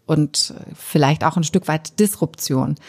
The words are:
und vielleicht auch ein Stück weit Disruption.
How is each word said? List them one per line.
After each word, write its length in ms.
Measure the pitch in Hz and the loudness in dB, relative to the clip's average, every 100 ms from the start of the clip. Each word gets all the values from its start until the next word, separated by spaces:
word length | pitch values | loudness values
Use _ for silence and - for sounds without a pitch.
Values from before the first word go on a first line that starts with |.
| - | -2
und 480 | 156 147 - - - - | 2 2 0 -4 -6 -16
vielleicht 500 | - - 160 139 156 | -16 -2 2 2 2
auch 140 | 160 165 | 2 0
ein 60 | |
Stück 240 | 156 185 - | 0 0 0
weit 320 | 156 - - | -4 -4 0
Disruption. 720 | 208 - 160 - - 131 135 147 | 0 0 -4 -4 -2 -2 0 -4